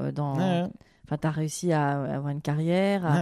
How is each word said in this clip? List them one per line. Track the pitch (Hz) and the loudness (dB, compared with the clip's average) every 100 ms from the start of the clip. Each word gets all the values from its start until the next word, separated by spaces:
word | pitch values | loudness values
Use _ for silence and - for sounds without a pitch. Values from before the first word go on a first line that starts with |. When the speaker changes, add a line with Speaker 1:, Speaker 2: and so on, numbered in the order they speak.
Speaker 1:
euh, | 135 | -6
dans | 139 143 139 | -2 -2 0
Speaker 2:
Ouais, | 190 175 | 2 0
ouais. | 180 - - _ - | -2 -8 -20 _ -8
Speaker 1:
Enfin, | 151 | -2
t'as | 160 | -2
réussi | 151 156 - 175 | -2 -4 -2 0
à | 156 143 143 135 139 | 2 2 0 -2 -4
avoir | 143 | -4
une | 143 | -4
carrière, | 147 147 165 180 196 202 175 | -2 0 2 2 2 0 2
à, | 156 | 2